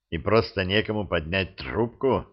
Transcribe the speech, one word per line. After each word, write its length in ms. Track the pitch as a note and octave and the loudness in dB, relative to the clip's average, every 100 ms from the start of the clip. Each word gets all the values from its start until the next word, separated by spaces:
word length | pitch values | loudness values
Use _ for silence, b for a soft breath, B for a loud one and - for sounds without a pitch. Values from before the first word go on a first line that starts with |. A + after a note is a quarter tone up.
| _ | _
и 60 | E2 | -6
просто 460 | G2 A2 A2+ - | 2 2 2 -2
некому 420 | F#2 G2+ G#2 G#2+ F#2+ | 2 2 2 -2 0
поднять 520 | F2 D#2+ F#2+ F#2 - | -2 0 -2 -2 -6
трубку?» 680 | C2+ C#2 A#2 - C3 A2+ A#2 | -6 -2 -2 0 0 0 -2